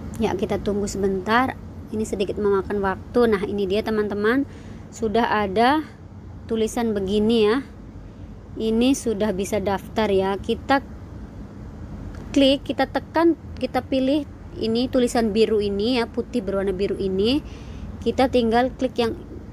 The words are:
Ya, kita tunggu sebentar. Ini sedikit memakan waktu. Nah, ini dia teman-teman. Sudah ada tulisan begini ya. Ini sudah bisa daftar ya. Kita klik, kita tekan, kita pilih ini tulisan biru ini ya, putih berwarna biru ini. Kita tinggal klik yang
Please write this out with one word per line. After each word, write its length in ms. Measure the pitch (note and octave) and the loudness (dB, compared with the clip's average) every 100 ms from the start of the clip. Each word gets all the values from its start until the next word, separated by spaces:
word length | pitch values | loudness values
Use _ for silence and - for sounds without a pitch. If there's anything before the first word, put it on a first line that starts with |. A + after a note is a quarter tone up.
| - - | -8 -2
Ya, 160 | G#3+ | 0
kita 240 | F3+ G#3+ F#3+ | 0 -2 -2
tunggu 320 | G#3+ G3+ G3+ | -2 -2 -2
sebentar. 640 | G3 G3 F#3+ G3 A#3 C4 - - - - | 0 0 0 2 2 2 -4 -12 -14 -8
Ini 80 | A3 | -4
sedikit 320 | A3 G#3 F#3 - | -2 -2 -2 0
memakan 400 | G3+ G3 F#3 G#3 | 2 2 0 0
waktu. 380 | G3 F#3 - A#3+ A#3 | 0 -2 -2 2 4
Nah, 120 | G3 G#3 | 2 0
ini 240 | G3+ F#3+ | -2 0
dia 160 | G3+ A3 | 0 0
teman-teman. 560 | A3 G#3 G3+ G#3 C4+ C#4 - - - - | 0 0 0 2 2 0 -6 -16 -16 -14
Sudah 380 | - A3 A3 A#3 G#3+ | -4 0 2 4 2
ada 480 | G3+ F#3+ B3 D#4 - - - - - - - | 2 4 4 4 0 -12 -18 -16 -16 -12 -4
tulisan 480 | A3+ A3 B3 A#3 G#3 | 0 0 0 0 0
begini 480 | F#3+ G#3 G#3+ A#3 G#3 | 2 4 4 6 4
ya. 160 | C4 - - - - - - - - - - | 4 -2 -14 -16 -16 -16 -16 -16 -16 -12 -4
Ini 320 | A3 A3 B3+ | 0 4 4
sudah 400 | C4+ A#3 G3 G#3+ | 4 0 0 0
bisa 320 | F#3 G3 G#3+ | 0 0 0
daftar 480 | G3+ F#3+ - - G#3+ | 0 -2 -2 0 2
ya. 240 | F#3+ F#3+ G3 | 4 2 0
Kita 400 | - A3+ - C4+ - - - - - - - - - - - - - - - | -2 -2 2 2 0 -14 -14 -14 -14 -14 -14 -14 -14 -12 -12 -10 -10 -10 0
klik, 320 | C#4+ C4+ C#4 - | 4 6 4 0
kita 240 | C4 C4 | -2 0
tekan, 480 | C4+ - D#4 E4+ D4 - | -2 -2 4 4 2 -4
kita 320 | - B3+ B3+ - | -8 -4 -4 0
pilih 400 | C4 C4 D4+ C#4+ - - - | 0 2 0 -2 -12 -12 -6
ini 320 | A3 A#3 B3+ | 0 0 2
tulisan 400 | B3+ A#3+ A#3+ A3+ | 2 2 2 2
biru 320 | G#3+ G#3+ G#3+ | 4 4 4
ini 400 | G3+ G3 A3+ B3+ | 2 0 2 2
ya, 80 | A#3 | 0
putih 320 | A#3+ A3+ B3 | -2 -2 -2
berwarna 320 | F#3+ G3 G3 | -2 0 0
biru 240 | F#3 G3+ - | 0 -2 0
ini. 400 | F#3+ F#3+ A3 D4 - - - - - - | 0 2 2 2 -2 -14 -12 -12 -12 -4
Kita 240 | A#3 A#3 C4 | -2 2 4
tinggal 480 | B3+ A3+ A#3 B3+ | 4 4 4 2
klik 240 | - B3+ A#3+ | 0 -2 0
yang 160 | A3+ - - - - | -2 -2 -10 -14 -14